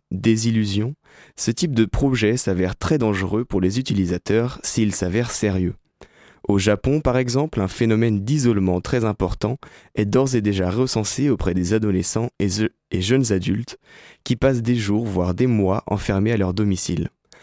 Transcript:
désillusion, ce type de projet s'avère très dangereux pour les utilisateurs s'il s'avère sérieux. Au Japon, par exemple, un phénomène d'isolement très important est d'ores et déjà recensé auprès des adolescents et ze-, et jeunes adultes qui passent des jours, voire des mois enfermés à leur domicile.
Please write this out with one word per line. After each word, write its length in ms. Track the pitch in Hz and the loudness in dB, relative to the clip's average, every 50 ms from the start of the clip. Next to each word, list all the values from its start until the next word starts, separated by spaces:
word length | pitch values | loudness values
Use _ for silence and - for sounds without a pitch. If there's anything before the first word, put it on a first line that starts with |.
| _ - | _ -8
désillusion, 840 | - 95 98 113 110 110 110 117 113 110 107 101 98 101 107 127 147 - _ - - - - - _ | -6 0 2 2 2 2 2 0 0 0 0 0 -2 -2 -2 -4 -6 -10 _ -20 -20 -20 -20 -16 _
ce 140 | - - - | -6 -4 -4
type 240 | 117 - 175 160 135 | -2 0 -2 2 2
de 100 | 113 110 | 2 2
projet 520 | - - - 143 139 131 113 110 104 120 | 2 2 0 0 2 2 2 2 2 2
s'avère 380 | 127 - 101 92 90 92 92 - | 0 0 -2 0 0 0 -2 -2
très 220 | - - - 160 143 | -2 -2 0 0 2
dangereux 460 | 117 107 101 92 95 92 107 113 123 | 2 0 0 0 -2 -2 -2 -2 -2
pour 160 | - 104 95 | -2 0 0
les 180 | 90 95 101 123 | 0 0 0 -2
utilisateurs 800 | 131 - 107 101 92 85 90 90 - - 101 113 117 123 - - - | -2 0 0 0 0 0 -2 -4 -2 0 0 0 0 -2 -6 -8 -8
s'il 300 | - - 117 110 104 95 | -4 0 0 0 0 0
s'avère 360 | - 95 87 90 117 120 117 | -2 -2 -2 -2 -2 -2 -4
sérieux. 440 | - - 107 104 95 92 90 87 - - _ _ _ - - - _ - - - - _ - - | -4 -2 -2 0 0 0 -2 -2 -4 -8 _ _ _ -20 -20 -20 _ -20 -20 -20 -20 _ -2 0
Au 100 | 101 98 | 0 2
Japon, 420 | 95 107 104 98 - 127 143 156 | 2 2 0 2 0 0 0 0
par 180 | - 131 120 127 | 0 0 0 0
exemple, 420 | 127 120 120 135 151 160 - 110 | 0 0 0 -2 -2 -2 -2 -2
un 80 | 95 95 | -2 -2
phénomène 560 | - - 120 113 110 110 117 117 107 98 101 | -2 0 2 2 2 2 2 2 0 0 0
d'isolement 560 | 117 147 151 127 120 110 101 95 92 90 90 | 0 0 2 2 2 2 2 2 2 0 0
très 240 | - - - 123 113 | -2 -2 -2 0 0
important 540 | 110 101 - 95 87 - - - 107 131 - - - - - - _ - | -2 -2 -2 -2 -2 -2 -2 -4 -4 -4 -6 -10 -18 -20 -20 -20 _ -4
est 120 | - 107 | -2 0
d'ores 280 | 101 101 127 135 135 131 | 2 2 2 2 2 2
et 60 | 113 | 0
déjà 300 | 104 104 98 95 90 90 | 2 2 0 0 0 0
recensé 580 | 95 120 131 127 - 117 104 - - - 139 143 | 0 0 0 0 0 -2 -2 -2 -2 -2 0 0
auprès 260 | 120 - - 92 87 | 0 0 0 0 0
des 200 | 92 87 90 110 | 0 0 0 0
adolescents 560 | 110 110 104 92 92 92 - - 110 117 123 - - | 0 2 0 0 0 0 -2 -2 -2 -4 -4 -4 -2
et 80 | 101 98 | -2 -2
ze-, 220 | 95 104 110 - - _ _ - | 0 0 -2 -4 -4 _ _ -6
et 120 | - 92 | -4 -2
jeunes 280 | 92 101 127 139 131 110 | 0 2 2 2 2 2
adultes 480 | 101 92 92 - 98 110 120 - - - _ - - - - - - _ - | 0 0 0 -2 -2 -4 -4 -8 -14 -18 _ -20 -20 -20 -20 -20 -20 _ -4
qui 100 | - 120 | -4 0
passent 260 | - - 135 131 120 | 2 2 2 2 2
des 140 | 113 120 123 | 0 0 0
jours, 280 | 120 104 101 101 110 120 | 0 0 0 0 0 0
voire 300 | 107 95 90 90 90 90 | 0 -2 0 0 0 0
des 120 | 87 127 | 2 2
mois 380 | 127 117 107 98 92 98 - - | 2 2 2 2 2 0 0 -2
enfermés 460 | - 104 101 - - 101 98 101 113 | -2 -4 -2 -2 0 0 2 2 2
à 60 | 117 104 | 2 2
leur 160 | 95 92 90 | 0 0 0
domicile. 560 | 101 107 101 95 - - - 90 - - - - _ _ _ - - | 0 0 0 0 0 -2 -4 -4 -4 -4 -6 -8 _ _ _ -20 -20